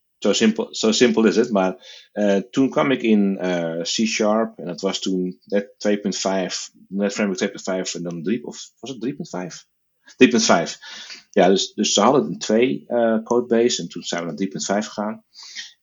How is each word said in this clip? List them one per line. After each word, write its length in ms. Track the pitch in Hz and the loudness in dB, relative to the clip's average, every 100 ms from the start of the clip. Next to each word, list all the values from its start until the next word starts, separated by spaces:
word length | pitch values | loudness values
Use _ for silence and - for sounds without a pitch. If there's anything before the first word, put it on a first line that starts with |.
| _ _ | _ _
zo 160 | 107 | 0
simpel, 340 | 98 113 - - - | 4 4 2 -4 -2
zo 160 | 110 | 0
simpel 340 | 107 120 110 110 | 4 4 6 4
is 100 | 101 | 4
het. 160 | 120 | 2
Maar, 560 | 101 92 - - - - | 2 0 -2 -12 -20 -12
eh, 260 | 104 104 98 | -2 0 0
toen 320 | 95 135 135 | 0 0 2
kwam 220 | 151 147 | 2 0
ik 100 | 123 | 0
in, 360 | 113 107 98 95 | 2 4 4 0
eh, 440 | 90 87 82 82 | -2 -2 -2 -4
C 40 | 85 - 110 | -4 -2 -2
Sharp 500 | - 107 110 113 - | 0 2 2 0 -6
en 60 | 78 | -10
dat 160 | 85 | -4
was 180 | 95 - | -4 -2
toen 400 | 98 92 90 - - | -2 -2 -4 -6 -4
net 280 | 101 101 _ | -2 -2 _
twee 220 | 104 101 | -2 0
punt 180 | 101 95 | -2 -2
vijf, 540 | 98 95 90 - - - - | -2 -2 -2 -6 -10 -16 -10
net 240 | 95 101 | -2 -2
framework 240 | 120 104 92 | 0 -2 0
twee 120 | 101 | -4
punt 120 | - | -4
vijf 300 | - 92 92 87 | -6 -4 -4 -6
en 80 | |
dan 200 | 87 85 | -8 -6
drie, 220 | 76 120 - | -4 -4 -6
of 260 | - - _ | -14 -18 _
was 100 | 120 | -14
het 120 | 127 | -8
drie 140 | 117 143 | -8 -8
punt 140 | - | -10
vijf? 360 | 90 123 - - _ _ _ _ - | -10 -10 -12 -20 _ _ _ _ 4
Drie 120 | 127 | 4
punt 140 | 113 - | 6 4
vijf. 340 | 90 80 - - - - - - | 2 2 -8 -16 -16 -16 -18 -4
Ja, 160 | 101 90 | 4 4
dus, 260 | 95 - | 4 0
dus 200 | - 104 | -2 0
ze 80 | 104 | 4
hadden 240 | 110 143 107 | 4 4 2
een 140 | 92 | -4
twee, 440 | - 110 131 139 - | 0 2 2 0 -4
eh, 360 | 120 113 110 | 0 2 0
codebase 580 | 113 120 120 117 120 - | 0 0 2 2 2 0
en 60 | 85 | -6
toen 140 | 85 | -10
zijn 180 | - 87 | -8 -6
we 60 | 85 | -6
naar 80 | 78 | -4
drie 140 | 95 | -6
punt 160 | - - | -6 -4
vijf 200 | 101 110 | -2 -4
gegaan. 380 | - 104 110 _ - - - - _ | -6 -8 -8 _ -20 -16 -16 -16 _